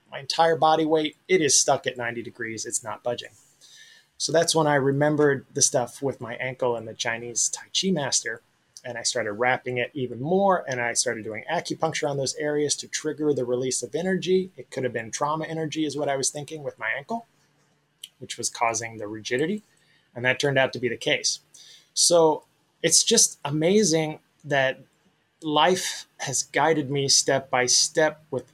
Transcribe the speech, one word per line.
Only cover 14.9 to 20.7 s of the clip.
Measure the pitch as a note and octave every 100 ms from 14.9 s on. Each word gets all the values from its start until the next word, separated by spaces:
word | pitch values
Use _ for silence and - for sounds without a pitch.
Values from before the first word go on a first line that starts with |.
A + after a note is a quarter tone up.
been | A#2 A2+
trauma | - D3 D#3 D#3+
energy | D#3+ D#3+ D#3+
is | D3+ C3+
what | C#3+
I | C#3
was | C3
thinking | D3 C#3+ D#3
with | C3+ -
my | A2 A#2
ankle, | D3 A#3 A#3 _ _ _ _ _ _ _ - _
which | F#2+ -
was | A2+
causing | - A#2+ A2+ A2+ A2
the | G#2
rigidity. | A2 G#2+ B2 D#3+ G#3+ - _ _ _ _
And | B2
that | B2 B2+
turned | C#3+ C3+
out | B2+